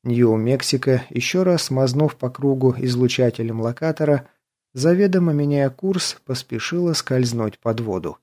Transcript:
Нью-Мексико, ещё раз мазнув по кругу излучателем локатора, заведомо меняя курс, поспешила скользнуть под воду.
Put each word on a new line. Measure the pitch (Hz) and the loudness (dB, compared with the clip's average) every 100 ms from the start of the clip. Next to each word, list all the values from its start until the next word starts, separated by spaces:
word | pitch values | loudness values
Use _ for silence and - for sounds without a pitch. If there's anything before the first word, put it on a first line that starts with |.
| 123 | 0
Нью-Мексико, | 120 117 110 113 131 - 131 135 127 - | 4 4 4 2 0 0 -2 0 0 -2
ещё | 120 - 180 | -6 -2 0
раз | 185 170 - | 2 0 0
мазнув | 131 131 131 151 - | 0 0 2 0 -2
по | 127 | -8
кругу | 127 139 135 131 127 | -2 0 2 2 2
излучателем | 127 123 123 - 123 110 117 113 | -2 0 0 2 0 0 -6 -4
локатора, | 113 123 160 151 156 143 - _ _ _ _ | -4 -2 -4 -2 0 0 -2 _ _ _ _
заведомо | 127 151 180 202 185 175 | -2 2 4 4 2 2
меняя | 147 143 143 139 | 2 0 2 0
курс, | 135 190 185 - - - | -2 -2 -2 -4 -10 -8
поспешила | 127 - 117 - 170 175 | -8 -6 -8 -4 -2 -2
скользнуть | 156 - 131 123 117 107 - | -2 -2 0 0 -2 -4 -4
под | 117 110 | -4 -4
воду. | 113 92 80 - | -4 -4 -6 -10